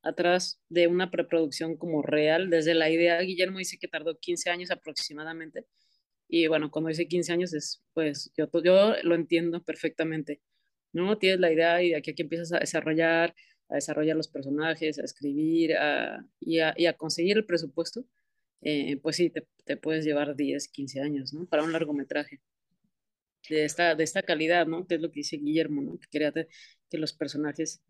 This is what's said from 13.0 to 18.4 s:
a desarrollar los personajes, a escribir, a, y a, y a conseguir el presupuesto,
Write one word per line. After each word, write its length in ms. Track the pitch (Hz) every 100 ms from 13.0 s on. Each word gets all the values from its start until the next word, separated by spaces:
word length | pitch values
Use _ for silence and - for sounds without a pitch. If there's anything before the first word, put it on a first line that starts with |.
| 165 165 170 - _ _ _
a 60 | 143
desarrollar 400 | 143 151 156 156
los 120 | 156
personajes, 680 | 139 135 147 160 156 156 143
a 40 |
escribir, 720 | - - 143 143 156 165 165 -
a, 480 | 147 139 - - - _
y 180 | 160 165
a, 160 | 160 -
y 80 |
a 80 | 165
conseguir 460 | - 160 160 180 208
el 80 | 214
presupuesto, 580 | 170 156 165 165 233 - _ _ _